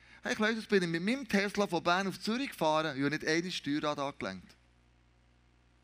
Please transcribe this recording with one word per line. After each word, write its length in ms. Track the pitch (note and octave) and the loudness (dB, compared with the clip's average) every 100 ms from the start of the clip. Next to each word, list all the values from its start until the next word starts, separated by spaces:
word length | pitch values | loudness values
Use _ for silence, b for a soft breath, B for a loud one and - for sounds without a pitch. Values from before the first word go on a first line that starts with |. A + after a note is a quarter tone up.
| B B | B B
„Hey 120 | - | -4
Claudius, 320 | B3 G#3+ A3+ G3+ | 0 0 0 2
bin 160 | G3+ | 2
ich 60 | F3 | 4
mit 140 | E3 | 0
meinem 260 | F#3+ C4+ B3 | 0 -2 0
Tesla 380 | G3+ G3+ G3+ G3+ | 0 2 0 0
von 160 | E3 | 2
Bern 260 | E3+ F3+ G3 | 2 2 0
auf 120 | D#3 | -4
Zürich 300 | - A#3 C4+ | -2 -2 -4
gefahren, 460 | - D#3+ D#3 D#3 C3 | 0 2 4 2 0
ich 60 | |
habe 120 | C#3+ | -2
nicht 120 | D3+ - | 0 0
eine 240 | D#3+ F3+ | 0 0
Steuerrad 480 | E3 C#3+ D3 D3+ C#3+ | -4 -4 -2 -2 -2
angelenkt.“ 560 | C#3 - G#2+ F#2+ - - _ _ _ _ _ _ _ _ _ _ _ _ | -4 -4 -8 -8 -14 -20 _ _ _ _ _ _ _ _ _ _ _ _